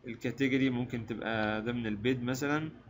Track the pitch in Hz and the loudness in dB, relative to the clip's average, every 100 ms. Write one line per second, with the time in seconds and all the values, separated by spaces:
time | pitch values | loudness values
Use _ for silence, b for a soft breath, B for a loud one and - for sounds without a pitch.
0 | 123 113 127 123 135 135 135 123 123 120 | -10 -4 -4 2 2 4 4 2 -2 -4
1 | 110 110 - 113 107 107 113 120 113 104 | -4 -4 0 2 2 0 0 -2 -2 0
2 | 117 131 120 131 143 151 156 - | 2 2 0 0 0 0 -2 -8